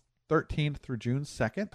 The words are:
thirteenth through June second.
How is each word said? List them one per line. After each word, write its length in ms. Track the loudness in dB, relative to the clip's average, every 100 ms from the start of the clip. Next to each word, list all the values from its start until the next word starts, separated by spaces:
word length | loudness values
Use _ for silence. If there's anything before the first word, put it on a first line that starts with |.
| _ _ _
thirteenth 480 | 2 2 0 0 -2
through 200 | -6 -4
June 280 | 0 0 -2
second. 440 | -2 -2 0 -4